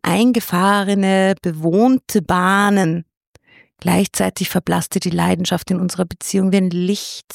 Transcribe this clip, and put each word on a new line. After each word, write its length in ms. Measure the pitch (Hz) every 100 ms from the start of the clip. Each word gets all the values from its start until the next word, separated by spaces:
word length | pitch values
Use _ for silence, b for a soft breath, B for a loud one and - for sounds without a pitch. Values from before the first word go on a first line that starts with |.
eingefahrene, 1300 | - 180 240 233 - 180 190 202 196 202 190 190 190 196
bewohnte 800 | 180 156 165 180 240 262 - 214
Bahnen. 800 | 156 185 180 196 202 202 175 165 165 _ _ b b b b b
Gleichzeitig 720 | 175 175 196 - 185 - 185
verblasste 520 | 180 - 175 - 196
die 80 | 185
Leidenschaft 600 | 170 170 180 175 180 -
in 120 | 185
unserer 240 | 180 - 180
Beziehung 480 | - - 196 190
wie 40 | 196
ein 120 | 185
Licht, 560 | 175 180 208 - - -